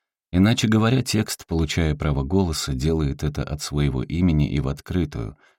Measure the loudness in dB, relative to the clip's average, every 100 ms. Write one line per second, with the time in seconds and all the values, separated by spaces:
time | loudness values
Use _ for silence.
0 | _ _ _ 2 4 4 2 2 4 2
1 | 0 -2 -2 -6 -4 -2 0 0 0 0
2 | -2 -2 0 0 0 -2 -4 -2 0 0
3 | 0 -2 -4 -4 -6 -8 -4 -2 0 0
4 | -4 0 2 4 2 0 -2 -4 -4 -2
5 | -2 -4 -10 -12 _